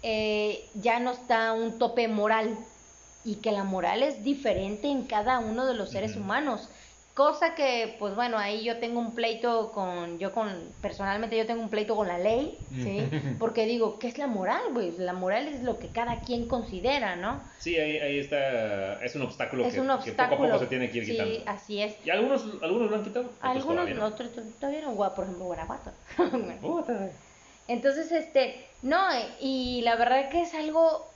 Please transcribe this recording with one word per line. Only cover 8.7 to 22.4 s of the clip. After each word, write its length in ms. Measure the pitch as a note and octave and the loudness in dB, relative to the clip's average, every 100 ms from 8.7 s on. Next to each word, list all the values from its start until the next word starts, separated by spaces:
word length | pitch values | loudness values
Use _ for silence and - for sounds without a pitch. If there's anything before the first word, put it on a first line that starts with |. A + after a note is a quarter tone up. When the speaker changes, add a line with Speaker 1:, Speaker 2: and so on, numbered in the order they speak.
| A#3 | -2
Speaker 1:
tengo 220 | A#3 A#3+ | -2 -2
un 160 | A#3 A#3 | -2 0
pleito 560 | A#3 A3+ A#3+ A#3 A3 | -2 0 2 2 0
con, 480 | G3+ F#3 F3 E3+ E3+ | -2 -4 -4 -6 -4
yo 100 | F#3+ | -4
con, 360 | A3+ G#3+ F3+ E3+ - | -2 -2 -4 -10 -8
personalmente 560 | G3+ - G3 G3+ A3+ A3+ | -8 -4 -2 -2 0 0
yo 80 | |
tengo 160 | A3 A#3 | 0 -2
un 80 | A3 | -2
pleito 280 | A3 G#3+ G#3+ | -2 0 0
con 100 | G3 | 0
la 120 | F3 | 2
ley, 380 | G3 A#3 D4+ - - | 2 2 0 -6 -10
¿sí? 300 | C3 A#2+ G2+ | -4 -2 -2
Speaker 2:
<laughs> 380 | C3+ D3+ C#3 A2 | 0 -2 -2 -2
Speaker 1:
Porque 260 | A3+ A#3 A3 | 0 2 0
digo, 320 | A#3+ A3+ - | 2 0 0
¿qué 80 | A#3+ | -6
es 100 | A#3+ | -4
la 100 | C#4+ | -2
moral, 320 | G#3+ F#3 D4 A#4 | 0 0 0 0
güey? 200 | A#3+ F3+ E3+ | -2 -2 -2
La 140 | F3+ | -4
moral 360 | F#3 F#3 G#3+ D4 | -2 0 0 -2
es 120 | C#4 | -4
lo 160 | B3 A3+ | -4 -4
que 80 | - | -6
cada 320 | A#3 A#3 A#3 | -4 -2 -4
quien 260 | - A#3+ A#3 | -2 -4 0
considera, 680 | B3 A3 F#3 A3 C#4+ G#3+ F3 | -2 -2 -2 0 0 0 -2
¿no? 240 | G3 C#4 - - | -4 -4 -10 -10
Speaker 2:
Sí, 180 | - E3+ | 0 2
ahí, 200 | D3+ D3+ | 2 0
ahí 220 | D3 C#3+ | 0 -2
está, 840 | C#3 D3 C3+ B2 G#2+ G2+ F#2+ G2+ | 0 0 2 2 0 0 -2 -4
es 120 | A#2+ D3 | -4 -2
un 60 | |
obstáculo 420 | B2+ - A#2+ B2+ A#2+ | -4 -2 -4 2 2
Speaker 1:
Es 80 | |
Speaker 2:
que, 60 | C3 | 2
Speaker 1:
un 80 | C4+ | 2
Speaker 2:
que 240 | B3+ A3+ | 2 0
poco 100 | - | 2
a 60 | B3 | 4
poco 140 | - | 4
Speaker 1:
obstáculo. 140 | B3+ A3 | 4 4
Speaker 2:
se 60 | B2 | 2
tiene 240 | B2+ B2 | 0 0
que 80 | A#2 | -2
ir 80 | A2 | -2
Speaker 1:
Sí, 40 | |
Speaker 2:
quitando. 300 | D#3+ G2+ A3+ - | 0 0 -2 -4
Speaker 1:
así 320 | G3+ - G#3 | -8 -6 -4
es. 140 | G#3+ - | -4 -4
Speaker 2:
Y 60 | E3 | -2
algunos, 340 | F#3+ B3 C4+ | 2 4 2